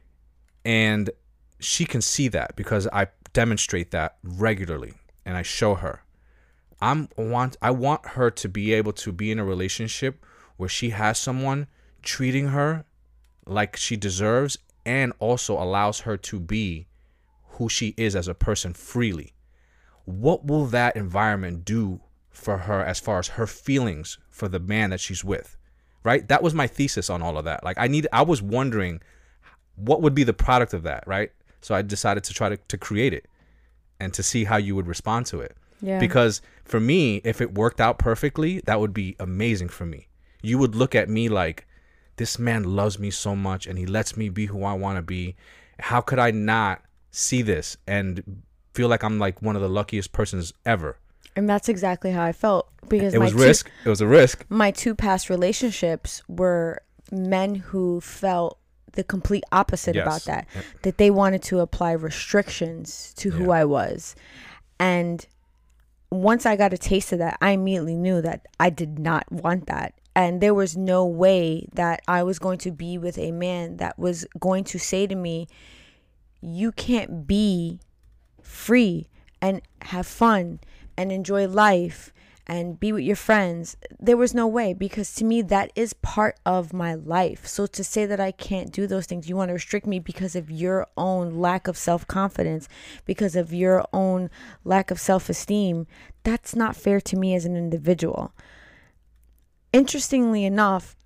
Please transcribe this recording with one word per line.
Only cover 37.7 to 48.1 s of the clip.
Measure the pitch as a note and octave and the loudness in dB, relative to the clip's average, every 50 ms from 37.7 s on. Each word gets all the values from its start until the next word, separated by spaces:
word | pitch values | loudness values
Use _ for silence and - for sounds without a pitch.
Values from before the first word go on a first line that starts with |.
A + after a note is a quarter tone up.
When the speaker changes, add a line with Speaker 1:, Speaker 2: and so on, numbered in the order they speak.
| - - | 2 2
Speaker 1:
out | A2+ A#2 B2 | 2 2 2
perfectly, | - - A#2+ A2 - D3+ C#3+ - D#3 D#3 E3+ F#3 - - | 2 2 2 2 0 0 -2 0 0 -2 -2 -2 -2 -2
that | - A2 G#2 | 0 0 2
would | A2 G#2 F#2+ | 0 0 -2
be | A2 F#2+ F#2 - - | -4 -6 -6 -6 -8
amazing | F#2+ F#2 F#2 G2 A2+ A#2+ A2 F2+ F2+ E2+ | -8 -6 -2 -2 0 0 0 -2 -4 -6
for | - - F2+ | -8 -8 -10
me. | E2+ D2+ C2+ - _ _ _ _ _ _ - - | -10 -10 -12 -16 _ _ _ _ _ _ -10 -4
You | A2 B2 C3+ | -2 2 2
would | C3+ A#2 G#2 | 2 2 2
look | A2+ B2+ - - | 2 0 2 2
at | A2+ F#2 G2+ | 2 2 2
me | A2 A2+ A#2 A2+ | 0 0 0 2
like, | G#2+ F#2+ E2+ E2 D#2+ - - _ _ _ _ _ _ _ _ _ _ | 2 0 0 -2 -4 -8 -14 _ _ _ _ _ _ _ _ _ _
"This | - A#2 - - | -8 -6 -6 -4
man | A#2+ A#2+ A#2+ A2+ A2 G2 F2+ G2 | -2 -2 0 0 0 0 0 0
loves | G2 G2+ G#2+ F#2+ G2+ | 0 0 0 -2 -4
me | G2+ G2+ | -6 -6
so | F#2 - - G#2 G2 | -6 -6 -4 -4 -4
much | G2 G2 F#2+ F#2 F2+ - | -2 -2 -4 -4 -6 -8
and | - F2+ F#2 | -8 -8 -6
he | F2+ | -4
lets | F#2 G2+ A2 G#2 - - | -2 -2 -2 -2 -4 -4
me | A2 G#2+ G#2 | -6 -6 -4
be | F2+ G#2+ G#2+ | -4 -4 -4
who | G2+ G#2 G2 G2 | -4 -4 -4 -4
I | G2+ G2 | -4 -4
wanna | F#2+ G2 G2 G2 F2+ | -4 -4 -4 -4 -6
be. | E2 F2+ F#2 F2+ F2+ F2+ - - - - - - - _ _ - | -6 -6 -6 -6 -6 -8 -10 -12 -18 -20 -20 -20 -20 _ _ -12
How | - - A#2+ A#2+ | -4 -2 0 0
could | - - C3+ B2+ | 0 0 2 2
I | A#2+ A#2+ | 4 4
not | G#2+ G#2+ G#2 A2 A2 A2+ G#2+ G2 F#2 - - _ _ _ _ _ | 2 0 0 0 0 2 0 0 -2 -4 -10 _ _ _ _ _
see | - - - - C3 B2+ | -8 -6 -4 -2 0 0
this | A#2 G#2+ F2+ D2+ - - - - _ | 0 0 0 -2 -4 -8 -12 -12 _
and | F#2+ G2+ G2+ G2 F#2+ | -2 -2 -2 -2 -2